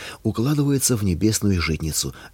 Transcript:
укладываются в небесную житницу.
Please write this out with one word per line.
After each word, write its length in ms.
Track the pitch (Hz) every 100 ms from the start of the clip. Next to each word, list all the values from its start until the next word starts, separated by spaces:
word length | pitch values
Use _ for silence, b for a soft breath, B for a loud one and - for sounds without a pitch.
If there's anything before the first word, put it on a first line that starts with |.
| B B
укладываются 720 | 113 107 127 147 143 139 131 117
в 80 |
небесную 560 | 101 82 104 107 104 92
житницу. 540 | 80 78 78 - 67 B B